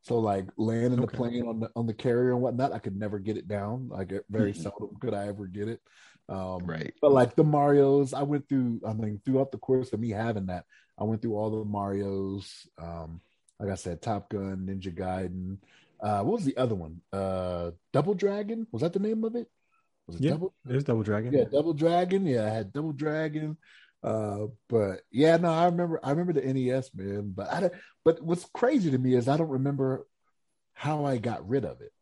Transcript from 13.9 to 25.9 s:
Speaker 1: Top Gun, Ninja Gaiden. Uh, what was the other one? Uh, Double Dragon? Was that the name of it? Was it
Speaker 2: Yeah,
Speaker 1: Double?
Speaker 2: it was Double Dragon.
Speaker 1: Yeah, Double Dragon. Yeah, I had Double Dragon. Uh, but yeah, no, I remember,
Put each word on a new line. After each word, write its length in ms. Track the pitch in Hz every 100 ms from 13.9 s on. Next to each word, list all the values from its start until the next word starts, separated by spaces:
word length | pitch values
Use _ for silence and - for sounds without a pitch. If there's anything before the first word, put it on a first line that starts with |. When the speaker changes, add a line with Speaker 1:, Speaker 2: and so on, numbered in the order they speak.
| 82
Speaker 1:
Top 260 | - 104 -
Gun, 380 | 104 98 95 92
Ninja 240 | 95 95 87
Gaiden. 600 | 92 92 92 92 92 101 _ _ _ _
Uh, 220 | 104 101
what 120 | 110
was 120 | 226 147
the 120 | 120
other 180 | 123 101
one? 260 | 80 85 _
Uh, 600 | 98 95 92 90 87 87 87 _
Double 220 | 147 156
Dragon? 540 | 190 196 202 208 226 220
Was 120 | 113
that 100 | 156
the 60 | 190
name 240 | 208 220
of 120 | 226 240
it? 140 | 233 _ _ _ _ _ -
Was 120 | 85
it 40 |
Speaker 2:
Yeah, 100 | 139
Speaker 1:
Double? 220 | 151 185 _ 127
Speaker 2:
it 40 | 127
was 80 |
Double 180 | 143 117
Dragon. 320 | 104 104 117
Speaker 1:
Yeah, 120 | 139 113
Double 220 | 139 160
Dragon. 540 | 151 160 175 180 196 185
Yeah, 180 | 123 107
I 40 |
had 220 | 110 98
Double 220 | 143 160
Dragon. 640 | 139 151 156 156 151 156 156 _ - _ _
Uh, 440 | - 110 107 101 107 - _
but 320 | 117 101 92 _
yeah, 260 | 113 156 165
no, 120 | 175
I 140 | 160 175
remember, 340 | 175 175